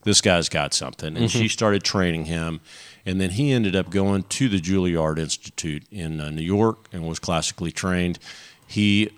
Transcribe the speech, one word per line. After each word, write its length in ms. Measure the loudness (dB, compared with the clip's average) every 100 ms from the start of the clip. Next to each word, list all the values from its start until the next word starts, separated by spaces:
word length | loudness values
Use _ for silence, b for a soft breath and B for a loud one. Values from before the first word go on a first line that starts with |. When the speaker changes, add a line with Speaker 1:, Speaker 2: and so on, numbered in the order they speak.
Speaker 1:
this 160 | 0 2
guy's 300 | 4 2 2
got 240 | -2 -2
something." 420 | -4 -6 -10 -8 -2
And 120 | 0
Speaker 2:
Mm-hmm. 100 | 2
Speaker 1:
she 60 | 0
started 360 | 2 2 2
training 420 | 0 0 2 0 -2
him. 340 | -4 -4 -6 -12 B B B B
And 160 | -2
then 100 | 0
he 200 | 0 2
ended 240 | 2 2 2
up 140 | 0
going 320 | 2 2 2
to 260 | 0 -2 0
the 100 | 0
Juilliard 600 | 0 2 2 2 2 0
Institute 640 | -2 -6 -8 -10 -8 -8 -10
in, 280 | -10 -6 -6
uh, 120 | -6
New 100 | -4
York 460 | 0 2 2 0 -8
and 140 | -8 -6
was 120 | -6
classically 520 | -2 -2 -2 -4 -6
trained. 460 | -4 -2 0 0 -4 B B B B B
He, 440 | 2 4 4 2